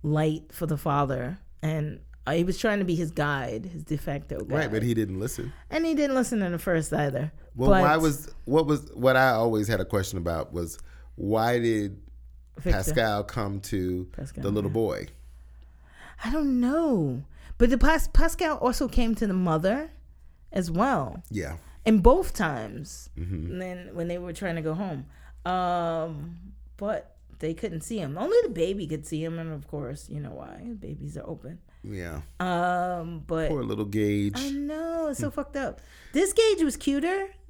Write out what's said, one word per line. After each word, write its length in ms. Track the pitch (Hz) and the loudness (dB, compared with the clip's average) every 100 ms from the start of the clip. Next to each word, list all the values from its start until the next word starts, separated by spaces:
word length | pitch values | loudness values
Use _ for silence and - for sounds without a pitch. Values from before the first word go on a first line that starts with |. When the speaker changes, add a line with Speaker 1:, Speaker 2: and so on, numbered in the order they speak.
Speaker 1:
light 480 | 151 151 156 160 - | 2 2 2 0 -8
for 140 | - 160 | -8 -4
the 100 | 147 | -2
father, 600 | 160 143 139 127 123 185 - - | 0 2 2 -2 -4 -8 -14 -6
and, 360 | 156 156 151 - - - - | -4 -2 -4 -8 -16 -10 -2
uh, 60 | |
he 120 | 160 | 0
was 140 | 180 185 | 0 2
trying 200 | 226 208 | 0 2
to 60 | |
be 100 | 185 | 0
his 160 | 165 160 | 0 -2
guide, 560 | 165 147 143 120 113 185 | -2 0 0 -4 -6 -8
his 100 | 170 | -12
de 140 | 151 147 | -6 -6
facto 420 | - 143 143 - | -4 -8 -8 -10
guide. 120 | 98 143 | -2 -2
Speaker 2:
Right, 120 | 135 | 0
but 120 | 110 | 0
he 120 | 117 | 2
didn't 240 | 110 104 95 | 2 0 -2
listen. 340 | 113 - 127 - - | -6 -6 -10 -12 -6
Speaker 1:
And 140 | 311 330 | -2 0
he 80 | |
didn't 200 | 302 285 | 2 2
listen 280 | 262 233 226 | 2 0 0
in 100 | 180 | 0
the 60 | 175 | -2
first 340 | - 165 156 | 0 0 2
either. 400 | 151 147 135 156 - - - | 0 0 0 -4 -8 -16 2
Speaker 2:
Well, 140 | 170 | 6
why 120 | 190 147 | 8 8
Speaker 1:
But 80 | 160 | 6
Speaker 2:
was, 320 | 160 131 - - | 4 0 -8 -12
what 220 | - 143 151 | 2 2 4
was, 240 | 147 - | 0 -2
what 220 | - 127 131 | 2 4 6
I 140 | 131 | 6
always 360 | 110 117 110 104 | 6 4 2 2
had 140 | 104 | 0
a 40 | |
question 340 | 87 104 92 95 | 2 0 0 -2
about 340 | 85 80 - | -2 -2 -4
was, 260 | 87 85 - - - - - | -6 -6 -8 -16 -16 -18 -6
why 420 | 95 110 117 123 | 0 2 2 2
did 400 | 117 110 101 98 - - - - - - | 2 0 -2 -8 -16 -20 -20 -20 -20 -8
Speaker 1:
Victor. 120 | 160 | 0
Speaker 2:
Pascal 540 | 98 - 123 113 104 | 2 2 2 2 0
come 360 | 101 - 101 98 | -2 -4 -4 -4
to 440 | 98 101 90 90 92 | -4 -2 -2 -4 -6
Speaker 1:
Pascal, 300 | - 135 - | -10 -12 -6
Speaker 2:
the 80 | 98 | -2
little 200 | 104 98 | 0 0
Speaker 1:
yeah. 40 | |
Speaker 2:
boy? 320 | 104 110 50 50 - - - - - - - - - - - | 0 0 -2 -8 -16 -20 -20 -20 -20 -20 -20 -20 -20 -20 -8
Speaker 1:
I 60 | 226 | -2
don't 300 | 302 285 247 | 0 2 2
know. 640 | 240 302 330 220 147 127 139 - - - | 2 2 2 2 2 -2 -8 -18 -14 4
But 140 | 226 | 4
the 80 | 247 | 8
Pas-, 300 | 285 320 311 | 6 6 6
Pascal 480 | - 320 - 330 294 | 8 8 4 0 2
also 300 | 254 233 277 | 2 2 2
came 260 | - 233 214 | 4 4 2
to 100 | 214 | 2
the 80 | |
mother 560 | 185 180 156 185 254 311 - - - - - - | 2 2 4 2 0 -4 -12 -20 -20 -20 -20 -6
as 180 | 196 170 | -4 0
well. 520 | 165 254 220 131 - - | 2 2 2 -2 -8 -8
Speaker 2:
Yeah. 260 | 104 76 82 - - | -6 -6 -8 -14 -2
Speaker 1:
In 140 | - 220 | 4 8
both 340 | 170 330 - | 8 8 4
times. 760 | - 190 127 110 107 - - - - | 0 -2 -2 -8 -10 -12 -14 -14 -8
Speaker 2:
Mm-hmm. 340 | 87 90 82 | -6 -4 -6
Speaker 1:
And 100 | 180 | -6
then 280 | 185 180 180 | -8 -10 -12
when 140 | - 170 | -6 -6
they 100 | 175 | -6
were 140 | 175 | -8
trying 240 | 165 190 165 | -6 -4 -2
to 60 | |
go 120 | 156 | -2
home. 320 | 160 196 143 135 - - - | -2 -4 -6 -10 -18 -20 -10
Um, 920 | 175 185 180 175 170 165 165 151 160 170 190 - - - | -4 -2 0 0 0 -2 -4 -8 -10 -12 -16 -18 -20 -8
but 400 | 202 196 - - - - | -4 -4 -6 -20 -20 -8
they 160 | 156 | -6
couldn't 260 | 160 220 165 | -4 -6 -6
see 160 | - 220 | -6 -6
him. 180 | 147 151 | -4 -4
Only 180 | 277 466 | 2 2
the 60 | 440 | 2
baby 360 | 185 165 196 165 | 0 -2 -2 -4
could 200 | 151 - | -6 -6
see 160 | 156 | -6
him. 140 | 165 165 | -4 -6
And 140 | 165 | -8
of 140 | 151 143 | -10 -10
course, 420 | 147 123 143 - | -10 -8 -10 -12
you 120 | 147 | -12
know 100 | - | -10
why. 240 | - 67 - 240 226 | -12 -16 -14 -14 -12
Babies 380 | - 143 147 160 | -12 -10 -10 -10
are 100 | - | -10
open. 320 | 160 127 165 - - | -12 -12 -16 -20 -18
Speaker 2:
Yeah. 360 | 107 101 85 80 - - | -12 -10 -8 -10 -12 -6
Speaker 1:
Um, 800 | 180 175 180 180 180 175 165 165 - | -2 0 2 0 0 -2 -6 -10 -4
but 220 | 160 160 | -2 0
Speaker 2:
Poor 140 | 151 | 0
little 220 | 113 104 | -2 -2
Gage. 500 | 104 107 104 104 101 107 | -2 0 2 2 0 -2
Speaker 1:
I 140 | 277 | -4
know. 580 | 277 285 311 330 330 311 | -4 -4 -4 -4 -2 -4
It's 120 | 262 | -2
so 100 | 302 | -4
Speaker 2:
Hmm. 40 | |
Speaker 1:
fucked 220 | - 277 277 | -4 -8 -6
up. 240 | 262 - - - - | -6 -8 -20 -20 -4
This 200 | 277 381 | 0 2
Gage 300 | 381 453 370 | 6 4 4
was 140 | 311 - | 2 0
cuter 520 | - 277 320 392 392 - | 0 0 0 -2 -4 -10